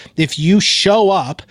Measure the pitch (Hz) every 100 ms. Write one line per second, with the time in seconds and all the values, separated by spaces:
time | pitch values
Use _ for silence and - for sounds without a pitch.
0 | - - 156 - 156 208 - - 190 214
1 | 202 190 131 165 -